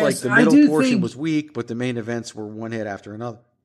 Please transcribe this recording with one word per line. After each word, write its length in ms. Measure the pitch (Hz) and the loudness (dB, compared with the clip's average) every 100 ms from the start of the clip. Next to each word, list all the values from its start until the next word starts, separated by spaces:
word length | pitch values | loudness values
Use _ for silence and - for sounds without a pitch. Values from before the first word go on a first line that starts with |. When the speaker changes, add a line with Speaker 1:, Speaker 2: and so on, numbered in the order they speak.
Speaker 1:
like, 120 | - - | 0 0
Speaker 2:
guess, 40 | |
Speaker 1:
the 80 | - | 2
Speaker 2:
I 60 | - | 4
Speaker 1:
middle 140 | 247 | 6
Speaker 2:
do 140 | 294 294 | 6 6
Speaker 1:
portion 240 | - 262 | 4 2
Speaker 2:
think 120 | 226 | 0
Speaker 1:
was 120 | 175 123 | -2 -4
weak, 380 | 160 151 151 | -2 -2 -4
but 140 | - 117 | -10 -8
the 80 | 117 | -6
main 220 | 123 120 | -4 -4
events 380 | 110 117 110 107 | -6 -8 -8 -12
were 100 | 107 | -12
one 260 | 107 113 | -10 -8
hit 140 | 113 107 | -8 -8
after 260 | 98 - 107 | -10 -12 -12
another, 240 | 120 110 _ _ | -12 -12 _ _